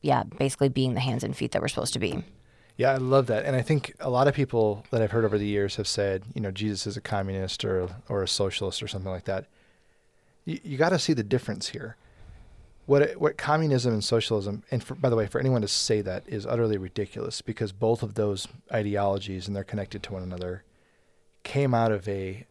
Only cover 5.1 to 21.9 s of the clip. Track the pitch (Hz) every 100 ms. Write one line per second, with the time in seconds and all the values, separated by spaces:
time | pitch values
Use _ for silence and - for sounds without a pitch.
5.1 | 113 110 104 104 104 101 - 101 - 101
6.1 | 95 - - 104 92 107 98 - 107 -
7.1 | 104 98 95 95 - 101 95 90 92 -
8.1 | 104 92 - 98 - 98 - 107 98 95
9.1 | 92 - 190 - _ _ _ _ _ _
10.1 | _ _ _ - 170 180 135 160 180 -
11.1 | 139 104 127 - 104 - 135 110 113 -
12.1 | - - - - - - - - 143 147
13.1 | - 147 - - 151 160 131 123 110 104
14.1 | 117 - 110 98 101 - 123 - 135 135
15.1 | 117 104 127 131 127 104 - - 110 98
16.1 | 92 - 107 104 117 113 104 92 - 101
17.1 | - - - - 110 107 98 110 117 110
18.1 | 98 104 98 - - - 117 104 101 101
19.1 | 98 101 95 92 98 95 107 95 104 -
20.1 | 95 90 90 90 90 _ _ _ _ _
21.1 | _ _ _ - 139 139 120 113